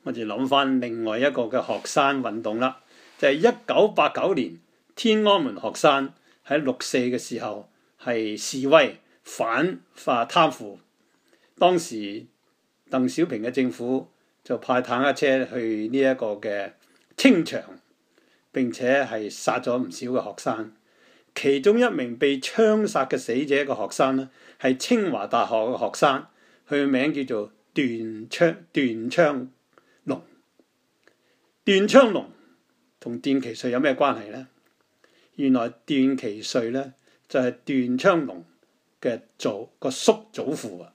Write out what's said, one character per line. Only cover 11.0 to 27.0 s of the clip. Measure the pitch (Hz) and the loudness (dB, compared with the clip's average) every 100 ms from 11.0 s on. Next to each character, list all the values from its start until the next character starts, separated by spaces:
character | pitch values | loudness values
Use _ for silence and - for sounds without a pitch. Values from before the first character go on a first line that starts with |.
| _ _ _ _ _ - | _ _ _ _ _ 2
當 | 175 180 | 2 2
時 | 170 113 101 104 123 _ _ _ _ _ _ | -2 -8 -8 -10 -16 _ _ _ _ _ _
鄧 | 131 127 | -2 0
小 | 127 | 0
平 | 170 120 | -2 -2
嘅 | 113 | -4
政 | 127 127 | -2 -2
府 | 120 120 131 160 _ _ _ | -2 -4 -4 -6 _ _ _
就 | - 117 | -8 -6
派 | - 127 | 0 -2
坦 | 123 123 | 0 0
克 | 143 | 0
車 | 135 143 131 127 | 2 2 2 -2
去 | 127 113 110 110 | -4 -4 -4 -2
呢 | 131 | 2
一 | 135 | 2
個 | 131 110 | 0 -4
嘅 | 101 110 101 98 _ _ _ _ - | -6 -6 -6 -8 _ _ _ _ 2
清 | 277 196 | 4 6
場， | 156 120 - 92 _ _ _ _ _ _ _ | 2 -6 -10 -20 _ _ _ _ _ _ _
並 | - 123 | -4 -2
且 | 110 123 139 | -2 0 2
係 | 123 110 104 | 0 -4 -8
殺 | - - 117 | -4 -2 -2
咗 | 127 123 | -2 -2
唔 | 107 | -4
少 | 85 123 | -8 -4
嘅 | 127 | -4
學 | 104 101 | -4 -8
生。 | 139 110 107 _ _ _ _ _ _ | -6 -6 -10 _ _ _ _ _ _
其 | - 143 139 | -4 0 2
中 | 143 220 | 4 4
一 | 247 | 2
名 | 175 123 117 | 0 -6 0
被 | 143 139 | 0 0
槍 | - - 220 214 208 | -4 2 4 4 0
殺 | 156 135 | -2 -2
嘅 | 131 | -2
死 | - 120 | -2 -4
者 | 147 139 | 0 0
嘅 | 139 | 0
學 | 117 101 | -4 -6
生 | - 135 | 0 2
呢， | 131 135 _ - _ | 2 -4 _ -20 _
係 | 131 131 | -2 0
清 | - 240 196 | 2 2 2
華 | 117 104 | -2 -2
大 | 117 | 0
學 | 101 | 2
嘅 | 113 110 110 | 0 0 -2
學 | 107 - | -4 2
生， | 151 135 151 _ _ _ _ | 2 2 -4 _ _ _ _
佢 | 143 | -2
嘅 | 139 | 0
名 | 127 | 2